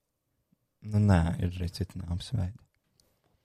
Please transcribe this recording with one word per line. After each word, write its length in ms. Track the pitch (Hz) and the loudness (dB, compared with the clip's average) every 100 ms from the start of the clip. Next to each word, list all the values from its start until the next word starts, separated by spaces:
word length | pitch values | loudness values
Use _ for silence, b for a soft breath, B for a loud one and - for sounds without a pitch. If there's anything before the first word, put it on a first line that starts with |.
| _ _ _ _ _ _ _ _ | _ _ _ _ _ _ _ _
Nu, 140 | 107 104 | -2 2
nē, 220 | 104 90 82 - | 6 6 4 0
ir 160 | 87 | -4
arī 160 | 90 87 | -4 -6
citi 300 | - - 92 | -6 -8 -8
nāves 320 | 87 87 - | -6 -6 -4
veidi. 240 | 107 92 117 _ _ _ _ _ _ _ _ | -4 -4 -6 _ _ _ _ _ _ _ _